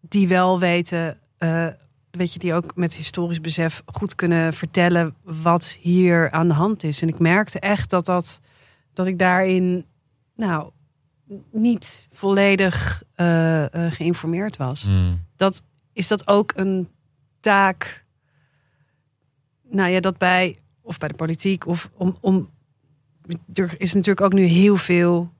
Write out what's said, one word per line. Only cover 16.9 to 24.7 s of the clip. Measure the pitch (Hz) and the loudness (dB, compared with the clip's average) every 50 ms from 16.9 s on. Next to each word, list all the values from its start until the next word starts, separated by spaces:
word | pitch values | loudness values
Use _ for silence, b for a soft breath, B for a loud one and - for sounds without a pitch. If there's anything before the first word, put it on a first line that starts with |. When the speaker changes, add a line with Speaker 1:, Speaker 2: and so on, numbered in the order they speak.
| _ _ _ _ _ _ _ _ _ _ | _ _ _ _ _ _ _ _ _ _
Speaker 1:
taak, | - 214 202 196 196 190 190 - - - - - _ _ _ _ _ _ _ _ _ _ _ _ _ _ _ _ _ _ _ _ _ _ _ _ _ _ _ _ _ _ _ _ _ _ | -2 0 2 4 2 2 0 -2 -10 -14 -14 -20 _ _ _ _ _ _ _ _ _ _ _ _ _ _ _ _ _ _ _ _ _ _ _ _ _ _ _ _ _ _ _ _ _ _
nou | - 196 190 175 | 0 0 2 2
ja, | 180 185 | 2 2
dat | 180 190 180 - | 0 0 -2 0
bij, | 190 180 180 180 185 180 - - _ _ _ _ | 0 2 4 2 2 0 -2 -8 _ _ _ _
of | _ - 170 - | _ -12 -10 -8
bij | - 151 | -8 -8
de | 147 | -6
politiek, | - 160 160 165 156 - 196 190 180 - - | -6 -4 -6 -4 -4 -2 -2 -2 -2 -2 -6
of | 175 170 - - _ _ | -6 -6 -6 -12 _ _
om, | 190 180 185 - | -4 -4 -4 -2
om, | - 196 190 185 - - _ _ _ _ _ _ _ _ _ _ _ _ _ _ _ - 170 165 - - - | 0 0 0 0 0 -4 _ _ _ _ _ _ _ _ _ _ _ _ _ _ _ -12 -12 -12 -12 -10 -4
er | - 190 175 165 - | -4 -4 -4 -4 -4
is | 196 180 - | -4 0 0
natuurlijk | 202 180 208 196 - 196 | 0 2 2 0 2 2
ook | 196 185 | 2 4
nu | 196 190 | 4 4
heel | 175 170 175 196 208 | 4 6 6 6 6